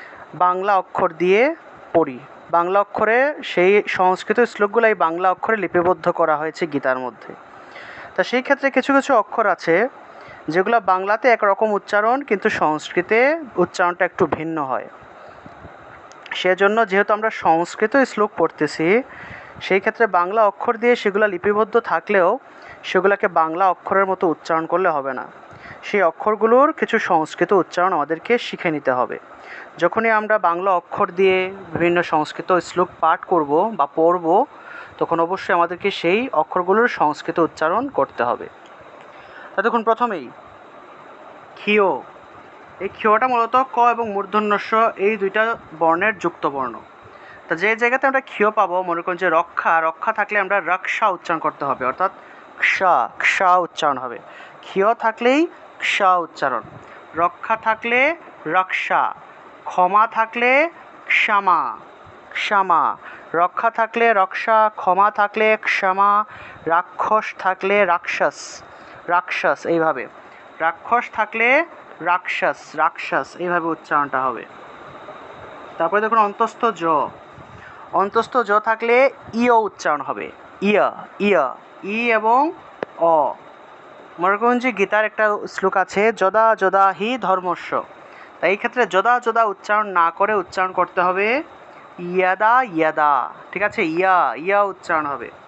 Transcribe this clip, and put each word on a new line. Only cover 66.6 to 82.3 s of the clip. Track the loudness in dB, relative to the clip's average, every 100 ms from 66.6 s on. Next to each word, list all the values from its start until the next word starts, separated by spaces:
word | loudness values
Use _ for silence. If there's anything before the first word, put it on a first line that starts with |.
| -2
রাক্ষস | 0 -2 -6 0 0 0 -4
থাকলে | -4 -2 0 2 2
রাক্ষস, | 0 -2 -2 -2 -2 -12 -18 -20 -20 -20 -14 -2
রাক্ষস, | -2 -2 -2 -2 -2 0
এইভাবে। | 0 0 -2 -8 -16 -20 -20 -20 -6
রাক্ষস | -4 -4 -2 -2 -2
থাকলে | -6 -4 0 2 2 0 -8 -20 -8
রাক্ষস, | -2 -2 -2 -4 -2 -4 -8 -2
রাক্ষস, | -2 -2 -4 -4 -4 -6
এইভাবে | -4 -2 -2
উচ্চারণটা | -6 -2 -2 0 -2
হবে। | -4 -6 -10 -18 -20 -20 -20 -20 -20 -20 -20 -20 -20 -20 -14 -4
তারপরে | -2 0
দেখুন | 0 0
অন্তস্থ | 0 0 -4 -2 -4
জ, | -2 0 0 -2 -8 -20 -20 -20 -20 -20 -20 -6
অন্তস্থ | -2 0 -2 -2 -2
জ | 0 0
থাকলে | 0 -2 2 4 2 0 -8
ইয় | -2 2 2
উচ্চারণ | 0 -4 -4 -2
হবে, | -4 -8 -10 -14 -20 -4
ইয়, | 0 2 2 -2 -12 -4
ইয়, | 2 2 2 -4 -16 -16
ই | -8 -4 0
এবং | 0 2